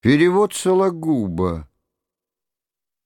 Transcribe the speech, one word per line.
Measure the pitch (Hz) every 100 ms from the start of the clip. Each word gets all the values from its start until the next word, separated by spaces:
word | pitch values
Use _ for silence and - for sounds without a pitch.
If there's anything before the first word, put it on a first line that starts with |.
Перевод | 113 147 170 185 208
Сологуба. | - 185 185 190 170 160 143 101 85 92 82 76 _ _ _ _ _ _ _ _ _ _ _ _ _